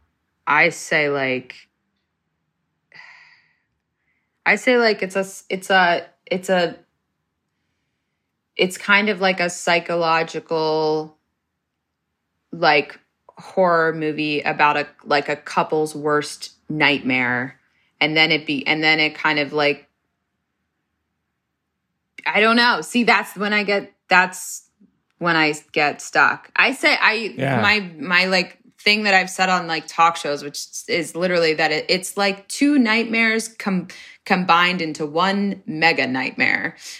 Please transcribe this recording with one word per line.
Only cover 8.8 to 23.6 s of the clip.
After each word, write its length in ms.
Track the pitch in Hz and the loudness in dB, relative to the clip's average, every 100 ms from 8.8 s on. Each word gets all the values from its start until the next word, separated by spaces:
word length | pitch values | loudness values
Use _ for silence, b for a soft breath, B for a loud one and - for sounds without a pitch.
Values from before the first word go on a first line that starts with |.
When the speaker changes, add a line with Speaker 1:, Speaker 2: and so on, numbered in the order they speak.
| - 202 208 | 0 2 2
Speaker 1:
of 120 | 190 | 0
like 200 | 190 185 | 0 0
a 100 | 175 | -2
psychological, 1700 | - - 170 170 170 165 165 165 160 - 165 156 156 156 156 156 _ _ _ _ _ _ _ _ _ _ _ _ _ - | -4 -2 -2 0 -2 0 0 -2 -8 -6 -2 0 0 0 -2 -6 _ _ _ _ _ _ _ _ _ _ _ _ _ -16
like, 480 | 165 165 147 143 - _ _ _ - | 0 4 4 2 -8 _ _ _ -20
horror 540 | - - 185 165 160 | -8 2 4 4 2
movie 460 | 160 156 151 151 147 | 0 -4 -2 -2 -2
about 340 | 151 151 147 147 | -2 2 2 2
a, 100 | 139 _ | -2 _
like, 240 | - 147 143 | 0 0 0
a 80 | 147 | -6
couple's 580 | - - 170 156 156 | -4 -2 0 0 -2
worst 580 | 151 151 147 147 - - _ - | -4 -2 0 -2 -10 -18 _ -8
nightmare. 880 | 151 143 139 127 127 123 123 131 - _ _ _ - | 0 2 2 -2 -2 0 -2 -6 -12 _ _ _ -4
And 160 | 151 156 | 0 2
then 160 | 156 | 2
it 140 | 156 151 | 0 -2
be, 200 | 143 143 | -4 -2
and 160 | 156 | 0
then 160 | 156 156 | 2 2
it 140 | 156 | 0
kind 240 | 151 156 151 | -2 -2 0
of, 140 | 139 | -2
like, 360 | 151 147 143 - _ _ _ _ _ _ _ _ _ _ _ _ _ _ _ _ _ _ _ _ _ _ - - | 0 0 -2 -8 _ _ _ _ _ _ _ _ _ _ _ _ _ _ _ _ _ _ _ _ _ _ -12 -4
I 140 | 185 | 2
don't 160 | 220 226 | 4 4
know. 240 | 240 196 | 4 2
See, 220 | 156 240 | -2 0
that's 320 | 226 208 220 180 | 2 2 0 -6
when 160 | 202 | -2
I 100 | 208 | -2